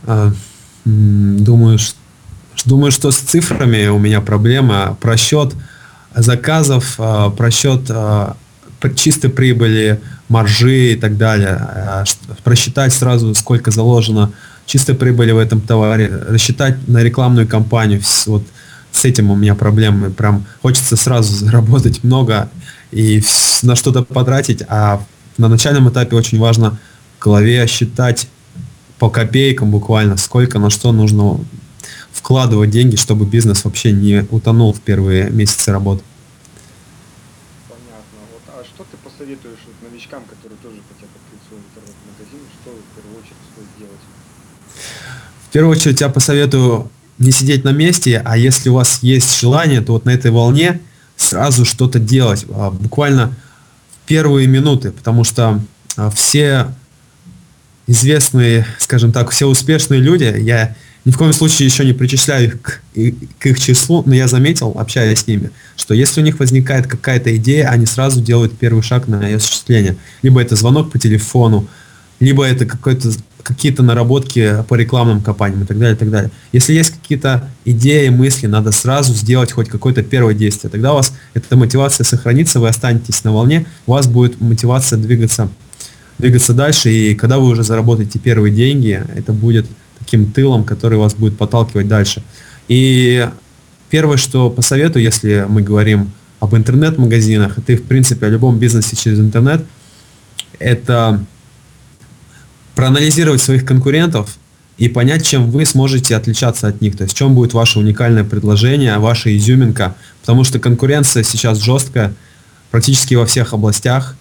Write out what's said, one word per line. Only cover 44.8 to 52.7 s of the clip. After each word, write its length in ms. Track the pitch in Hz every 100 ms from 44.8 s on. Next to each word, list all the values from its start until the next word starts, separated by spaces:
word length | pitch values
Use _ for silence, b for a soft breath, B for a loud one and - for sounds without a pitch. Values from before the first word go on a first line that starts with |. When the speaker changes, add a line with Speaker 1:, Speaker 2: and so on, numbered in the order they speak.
| B B B 131 B - -
Speaker 1:
В 20 |
первую 200 | 151 160 156
очередь 240 | 160 131
я 80 | 143
посоветую 840 | 135 - 143 143 135 127 113 107 _ _ -
не 140 | 127
сидеть 340 | 131 135 139 135
на 80 |
месте, 480 | 139 165 180 131 113
а 140 | 117 113
если 320 | 127 127 127
у 60 | 127
вас 280 | 123 -
есть 340 | 123 135 127 -
желание, 400 | 120 139 165 131
то 120 | 104
вот 120 | 113 123
на 60 |
этой 200 | 123 123
волне 480 | 113 117 139 175 180 B B B B
сразу 480 | - 90 143 123 120
что-то 340 | - 127 123
делать, 460 | 107 127 120 98 -
а, 220 | 104 101